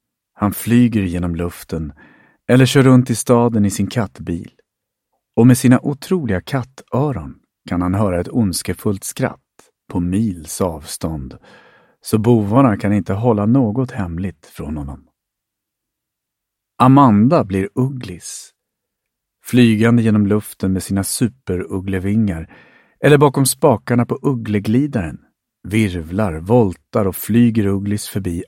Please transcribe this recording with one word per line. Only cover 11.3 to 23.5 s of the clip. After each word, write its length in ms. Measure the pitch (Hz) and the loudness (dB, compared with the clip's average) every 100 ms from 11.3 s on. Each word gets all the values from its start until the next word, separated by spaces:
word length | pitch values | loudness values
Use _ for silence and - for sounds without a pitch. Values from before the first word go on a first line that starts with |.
| - _ - _ _ _ _ | -16 _ -20 _ _ _ _
så 180 | - 110 | -4 0
bovarna 580 | 110 117 101 120 131 98 | 2 2 2 2 2 0
kan 160 | 101 | 0
inte 200 | 104 - | -2 -2
hålla 340 | 101 120 104 104 | -2 0 0 2
något 440 | 135 110 117 127 | 2 0 -2 -6
hemligt 560 | 113 87 82 95 - _ | -6 -8 -6 -8 -10 _
från 300 | - 76 76 | -14 -10 -10
honom. 300 | 71 64 _ _ _ _ _ _ _ _ _ _ _ _ _ _ _ _ _ - | -10 -16 _ _ _ _ _ _ _ _ _ _ _ _ _ _ _ _ _ 2
Amanda 680 | 123 139 135 101 120 160 | 6 6 6 4 4 2
blir 240 | 104 95 98 | 0 -2 -4
ugglis. 760 | - 131 135 104 87 - - - _ _ _ _ _ _ _ _ _ | -2 -4 -4 -12 -16 -16 -18 -20 _ _ _ _ _ _ _ _ _
Flygande 580 | - 120 120 107 113 120 | 0 4 4 4 4 4
genom 240 | 110 107 98 | 2 2 2
luften 460 | 104 - - 95 | 0 -4 -6 -4
med 100 | 95 | -4
sina 220 | - 98 | -4 -4
superugglevingar 1500 | 95 - 117 _ - 90 - 98 95 95 98 107 104 82 80 - _ _ _ - | -4 -2 -4 _ -8 -6 -6 -8 -6 -4 -2 0 0 -4 -10 -20 _ _ _ 0
eller 180 | 139 147 | 4 6
bakom 280 | 143 139 | 4 2
spakarna 600 | 131 | -2